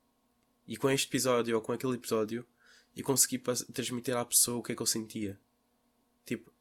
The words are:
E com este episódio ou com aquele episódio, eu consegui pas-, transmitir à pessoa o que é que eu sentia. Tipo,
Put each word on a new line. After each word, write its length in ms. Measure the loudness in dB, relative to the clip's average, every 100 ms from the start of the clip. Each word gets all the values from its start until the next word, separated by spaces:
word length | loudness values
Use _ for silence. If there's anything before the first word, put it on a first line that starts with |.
| _ _ _ _ _ _ -12
E 100 | -2
com 140 | 2
este 180 | 2 0
episódio 480 | 0 2 4 4 0
ou 60 |
com 100 | 0
aquele 220 | -2 -2
episódio, 520 | -2 0 0 0 -2 -8 _ _ -20 _
eu 100 | -6
consegui 340 | 0 2 2 2
pas-, 260 | -2 -2 -4
transmitir 440 | -4 -4 -4 -2 -2
à 80 |
pessoa 340 | 2 4 4 2
o 40 |
que 100 | -4
é 40 | -4
que 60 |
eu 40 | -2
sentia. 540 | -2 -4 -4 -6 -6 _ _ _ _ _ _ _ _ -8
Tipo, 260 | -8 -8 _